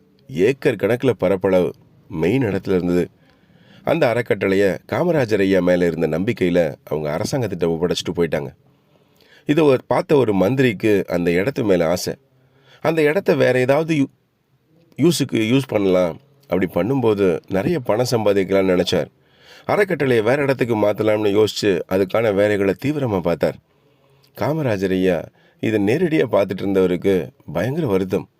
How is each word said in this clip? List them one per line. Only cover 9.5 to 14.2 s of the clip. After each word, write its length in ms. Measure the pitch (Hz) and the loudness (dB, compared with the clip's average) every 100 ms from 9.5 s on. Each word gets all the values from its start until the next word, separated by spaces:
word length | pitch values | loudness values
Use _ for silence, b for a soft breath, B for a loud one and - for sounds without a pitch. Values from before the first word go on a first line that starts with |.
| 151 | 2
ஒரு, 160 | 151 127 - | 4 2 0
பார்த்த 280 | 127 175 147 | -2 0 2
ஒரு 180 | 117 | 2
மந்திரிக்கு 680 | 98 92 135 127 95 110 101 - | 2 2 2 0 0 2 0 0
அந்த 260 | 87 87 | -2 0
இடத்து 320 | 87 104 - | 0 -2 -2
மேல 260 | 113 90 82 | 0 2 2
ஆசை. 260 | 92 - - _ _ b b b b | -2 -4 -10 _ _ b b b b
அந்த 200 | - 165 | -4 0
இடத்த 340 | 147 185 202 156 | 0 0 0 2
வேற 240 | 127 127 | 2 2
ஏதாவது 380 | 127 139 160 156 | 2 0 0 0
யூ-, 140 | 135 _ | -2 _